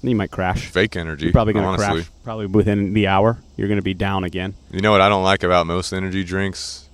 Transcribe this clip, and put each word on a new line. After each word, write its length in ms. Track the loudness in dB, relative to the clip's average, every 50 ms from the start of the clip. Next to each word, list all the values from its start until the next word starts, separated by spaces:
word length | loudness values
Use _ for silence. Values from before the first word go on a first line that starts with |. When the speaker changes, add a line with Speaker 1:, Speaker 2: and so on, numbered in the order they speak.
Speaker 1:
Then 80 | 0 0
you 60 | 0
might 160 | 0 0 -2
crash. 340 | -4 -4 -2 -2 -2 -4 -6
Speaker 2:
Fake 300 | -4 0 0 0 0 -2
energy, 300 | -6 -6 -6 -6 -2 -2
Speaker 1:
You're 60 | 2
probably 220 | 4 4 4 4 2
gonna 140 | 0 0
Speaker 2:
honestly. 340 | 0 0 0 0 0 0 -2
Speaker 1:
crash. 100 | -4 -8 -14 -18 -12
Probably 240 | -12 -8 -8 -6
within 460 | 0 2 2 4 4 2 0 0 0 0
the 120 | 0 2
hour, 320 | 2 2 4 4 2 0 -2 -8 -18 -10
you're 120 | -6 -4
gonna 160 | -2 -2 -2 -2
be 100 | -4 -4
down 300 | -4 -4 -2 -2 -4 -4
again. 320 | -4 -6 -6 -6 -8 -10 -12 -18 -10
Speaker 2:
You 100 | -6 0
know 100 | 2 4
what 100 | 6 6
I 80 | 6 6
don't 140 | 4 4 2
like 200 | 2 2 2 2
about 240 | 2 4 2 2
most 260 | 2 -2 -4 -4 -4 -6
energy 300 | -6 -6 -4 -4 -4 -4
drinks 640 | -4 -4 -4 -4 -4 -6 -8 -12 -12 -14 -16 -18 -20